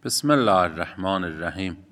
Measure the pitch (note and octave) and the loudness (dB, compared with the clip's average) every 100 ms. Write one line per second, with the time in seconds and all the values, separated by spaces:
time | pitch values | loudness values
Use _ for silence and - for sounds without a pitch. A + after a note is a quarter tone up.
0 | B2 - D3 D3 A2+ F#2+ F2 D#2 E2+ - | -4 -2 2 4 6 4 4 -2 -8 -6
1 | F#2+ F#2+ F2+ D#2 E2+ E2 F#2+ F2+ - | -2 -2 -2 -6 -8 -6 -8 -8 -16